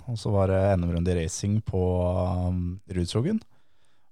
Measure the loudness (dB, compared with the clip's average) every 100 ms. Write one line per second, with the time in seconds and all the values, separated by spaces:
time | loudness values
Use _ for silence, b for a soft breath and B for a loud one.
0 | -6 -6 0 2 2 4 4 2 2 0
1 | 0 0 -2 -4 -2 -2 -2 0 2 2
2 | 0 0 0 0 0 -2 -4 -6 -6 -4
3 | -2 0 0 -2 -6 -20 -20 -20 -20 -20
4 | -18